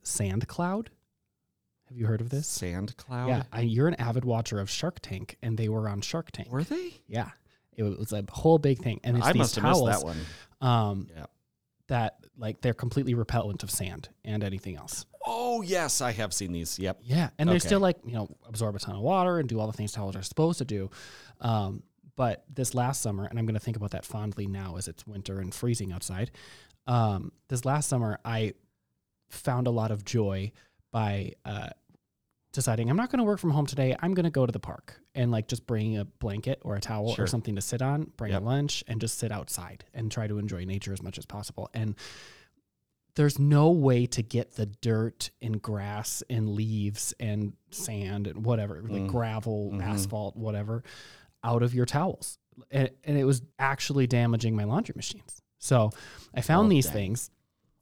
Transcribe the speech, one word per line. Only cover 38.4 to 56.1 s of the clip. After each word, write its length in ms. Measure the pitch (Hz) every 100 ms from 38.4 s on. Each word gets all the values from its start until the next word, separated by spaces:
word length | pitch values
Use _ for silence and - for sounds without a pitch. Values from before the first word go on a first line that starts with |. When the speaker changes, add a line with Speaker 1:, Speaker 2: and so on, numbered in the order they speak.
Speaker 1:
lunch, 420 | 107 135 143 - -
and 120 | 113
just 180 | 113 -
sit 120 | 113
outside 540 | 104 - - - - -
and 180 | 139 110
try 160 | 110 107
to 120 | 104
enjoy 260 | 104 92
nature 300 | 92 98 98
as 80 | 98
much 160 | 87 95
as 80 | -
possible." 420 | 101 107 - -
And 200 | 113 110 104 - - - - _ _ _ _ _ _ _
there's 240 | - 147 139
no 320 | 143 147 156
way 360 | 175 135 120 123
to 160 | -
get 300 | 110 120 - -
the 100 | 104
dirt 640 | 101 117 110 113 - - -
and 180 | 113 107
grass 640 | - 104 101 104 107 - -
and 180 | 117 107
leaves 580 | 104 107 107 104 104 - -
and 320 | 113 104 104 - _
sand 560 | - - 104 98 101 98
and 180 | 90
whatever, 360 | 113 117 101 80
like, 200 | 110 107
Speaker 2:
Mm. 60 | 98
Speaker 1:
gravel, 640 | 120 113 110 113 107 101
Speaker 2:
Mm-hmm. 120 | 101
Speaker 1:
asphalt, 540 | 92 104 98 107 101 110
whatever, 460 | 110 104 104 113 - - - - - _
out 180 | 117 120
of 120 | 120
your 120 | 123 123
towels. 520 | 143 185 - - - _ - -
And, 200 | 139 131 -
and 140 | - 147
it 60 |
was 180 | 135 131 120 -
actually 480 | 135 139 - 139 127
damaging 500 | 123 117 117 113 110
my 80 |
laundry 300 | 104 139 240 -
machines. 460 | - - - - _ _
So 320 | - 127 107 - -